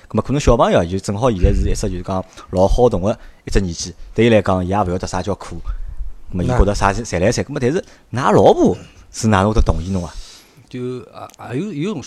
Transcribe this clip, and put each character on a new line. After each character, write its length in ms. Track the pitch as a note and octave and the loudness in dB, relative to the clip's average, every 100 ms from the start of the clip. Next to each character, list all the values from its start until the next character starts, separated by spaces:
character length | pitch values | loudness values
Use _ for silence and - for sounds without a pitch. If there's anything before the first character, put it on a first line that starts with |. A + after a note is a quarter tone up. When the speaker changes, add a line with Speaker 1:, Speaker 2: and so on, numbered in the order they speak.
| - | -8
Speaker 1:
那 60 | G#2+ | -6
么， 60 | |
可 120 | - | -2
能 60 | C3+ | 0
小 140 | - | 2
朋 160 | A#2 F3+ | 2 4
友 140 | E3 | 2
就 140 | E2+ F#2+ | 0 -4
正 180 | - G2+ | -6 -2
好 140 | B2+ | 0
现 100 | G2 | 2
在 100 | F#2+ | 2
是 100 | G2 | 2
一 120 | - | 0
只 160 | F2+ G#2+ | -2 -4
就 80 | F2+ | -6
是 60 | |
讲 200 | F2+ F#2+ - - - | -6 -6 -8 -14 -6
老 180 | F#2 G2 | 2 4
好 220 | - B2 | 4 4
动 100 | G#2 | 2
的 180 | F#2 A2+ - - - | -2 -4 -8 -16 -4
一 40 | |
只 80 | A2+ | -2
年 140 | F#2+ | 0
纪， 220 | E2 F2+ - - | -4 -12 -14 -6
对 120 | - A#2 | 0 4
伊 20 | |
来 140 | G#2+ | 4
讲， 200 | G2 F#2 | 2 0
伊 60 | F2+ | 0
也 80 | G2 | -2
勿 40 | F2+ | -2
晓 120 | F2+ | -4
得 80 | F#2 | -4
啥 160 | F2+ | -6
叫 120 | F2+ | -6
苦。 220 | F#2+ - E2 - - - - - - - | -6 -8 -10 -8 -8 -8 -8 -8 -10 -8
那 60 | B2+ | -4
么， 80 | |
伊 20 | F2 | 0
觉 140 | B2 | 2
得 120 | G2+ | 2
啥 180 | - G2 | 2 0
侪， 100 | G2+ | 0
侪 160 | A#2+ F2+ | -2 0
来 140 | F#2+ | 0
三。 100 | A#2+ F#2+ | 0 -4
那 60 | |
么， 40 | C#3+ | -2
但 140 | - | -2
是， 100 | E3+ - - _ | -2 -4 -12 _
㑚 200 | A2 D#3+ | -2 2
老 200 | F#3 G#2 | 6 6
婆 240 | D#4+ C#4+ - - - - | 6 4 0 -6 -20 -18
是 180 | - A2+ | -4 2
哪 100 | G2+ | 4
能 80 | G2+ | 4
会 60 | |
得 80 | A2 | 4
同 200 | - D#2+ | 2 0
意 80 | F2 | -2
侬 140 | F#2+ | -6
啊？ 80 | E2+ - - - _ - A#2 | -6 -12 -16 -20 _ -20 _
Speaker 2:
就， 320 | B2+ B2 B2+ | -12 -10 -10
啊， 220 | - - G#2+ - | -14 -18 -18 -18
啊， 160 | G2+ | -10
有， 180 | B2 G#3 | -8 -6
有 220 | D3 F3 | -6 -6
种， 80 | F3+ | -6